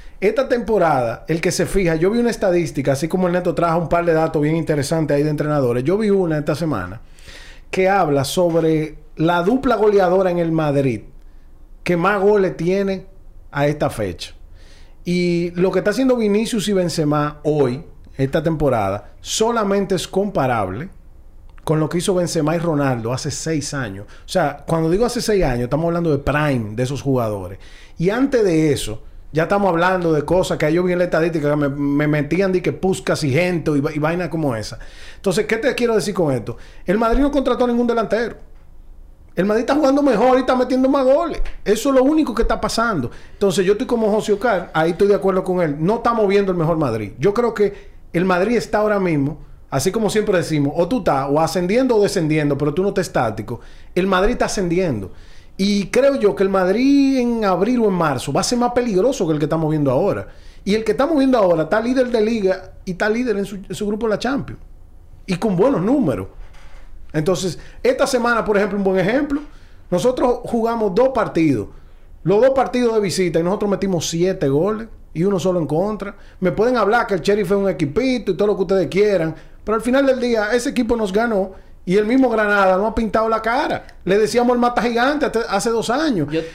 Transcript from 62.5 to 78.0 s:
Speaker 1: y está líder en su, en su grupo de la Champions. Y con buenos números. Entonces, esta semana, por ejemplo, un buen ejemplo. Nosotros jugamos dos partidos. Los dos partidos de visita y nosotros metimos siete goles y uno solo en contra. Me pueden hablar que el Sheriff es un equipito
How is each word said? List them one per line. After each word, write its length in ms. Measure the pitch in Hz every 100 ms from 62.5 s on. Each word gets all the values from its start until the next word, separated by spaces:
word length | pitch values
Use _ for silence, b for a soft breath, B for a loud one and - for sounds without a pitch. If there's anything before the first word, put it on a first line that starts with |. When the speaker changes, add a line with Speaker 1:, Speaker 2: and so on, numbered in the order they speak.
| 185 - - -
Speaker 1:
y 60 |
está 180 | 175 214
líder 260 | 226 254 202
en 100 | 196
su, 100 | 202
en 180 | 196 175
su 100 | 208
grupo 200 | 208 226
de 60 |
la 80 | 202
Champions. 420 | 240 269 127 107 - - - - - - -
Y 100 | 180
con 220 | 220 175
buenos 240 | 254 220
números. 460 | 190 285 175 98 95 - b b b b b b -
Entonces, 440 | 156 165 175 180 143 B B
esta 240 | 233 277 277
semana, 360 | 247 240 233
por 140 | 196 208
ejemplo, 200 | 202 202
un 60 |
buen 160 | 196 190
ejemplo. 420 | 180 262 285 285 - b b b b
Nosotros 500 | 180 247 254 247 233
jugamos 500 | - 240 226 233 214
dos 160 | 180 262
partidos. 600 | 254 175 175 160 120 95 b b b b -
Los 180 | 160 202
dos 80 | 262
partidos 440 | 269 233 247 240 220
de 40 |
visita 400 | 202 185 180 160
y 40 |
nosotros 260 | 175 202 208
metimos 380 | 190 196 175 -
siete 400 | 170 180 185 143
goles 380 | 139 190 220 226 - -
y 100 | 156
uno 160 | 190 190
solo 200 | 185 180
en 80 | 147
contra. 480 | 151 202 214 202 - b b
Me 100 | 180
pueden 240 | 160 233 247
hablar 320 | 196 240 233
que 60 |
el 80 | 190
Sheriff 300 | 196 208 180
es 60 | 202
un 120 | 196
equipito 600 | 170 156 175